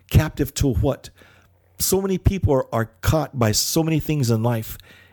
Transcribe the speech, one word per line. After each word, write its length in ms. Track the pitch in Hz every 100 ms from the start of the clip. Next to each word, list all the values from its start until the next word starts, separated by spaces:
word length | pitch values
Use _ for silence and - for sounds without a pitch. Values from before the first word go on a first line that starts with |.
| -
Captive 420 | - 156 - 139
to 140 | - 143
what? 420 | 113 143 - - _ - _ _ _ _ -
So 200 | - 190
many 200 | 196 185
people 340 | - 196 -
are, 140 | 135 -
are 200 | 117 113 _
caught 380 | - 160 143 135
by 120 | 113
so 300 | 107 - 165
many 180 | 160 156
things 300 | - 151 117
in 140 | 113
life, 340 | 120 117 110 - - - -